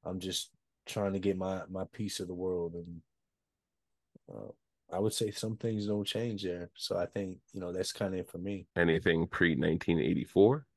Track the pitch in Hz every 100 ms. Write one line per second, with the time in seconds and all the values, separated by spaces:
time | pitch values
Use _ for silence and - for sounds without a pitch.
0 | - 92 95 92 - _ _ _ - -
1 | 98 98 98 95 92 95 90 95 92 -
2 | 104 - 90 90 92 90 85 85 85 85
3 | _ _ _ _ _ _ _ _ _ _
4 | _ - - 53 52 - _ _ _ 92
5 | 107 - 107 - 113 110 117 110 104 104
6 | 101 107 120 104 98 87 87 - - 98
7 | 87 - 95 92 _ 101 90 92 92 -
8 | 101 92 87 90 92 98 85 - 85 82
9 | 92 82 87 - 87 71 80 80 - 85
10 | 78 85 - - 104 147 -